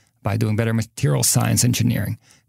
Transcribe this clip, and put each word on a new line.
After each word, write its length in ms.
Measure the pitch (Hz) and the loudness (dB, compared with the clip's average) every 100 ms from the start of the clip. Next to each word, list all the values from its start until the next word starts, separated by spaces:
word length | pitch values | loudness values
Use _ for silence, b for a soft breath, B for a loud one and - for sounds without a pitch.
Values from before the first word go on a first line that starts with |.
| b _ | b _
by 160 | 104 107 | -4 -2
doing 180 | 110 107 | 0 0
better 160 | 113 | 0
material 500 | 113 110 - 143 135 | -2 -4 -4 0 0
science 420 | 120 123 117 110 | 0 0 2 2
engineering, 540 | 120 - 113 - 104 110 b b | 2 2 0 0 -4 -6 b b